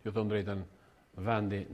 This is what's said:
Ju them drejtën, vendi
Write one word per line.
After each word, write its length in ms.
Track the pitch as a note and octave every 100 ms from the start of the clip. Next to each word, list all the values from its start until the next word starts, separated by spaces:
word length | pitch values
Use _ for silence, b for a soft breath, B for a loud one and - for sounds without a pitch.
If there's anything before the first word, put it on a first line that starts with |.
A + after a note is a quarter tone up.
Ju 80 | G#2+
them 160 | A2 G#2+
drejtën, 340 | G#2 G2 G2 F2+ b b b b
vendi 500 | - G#2 A2 G2+ G2+ -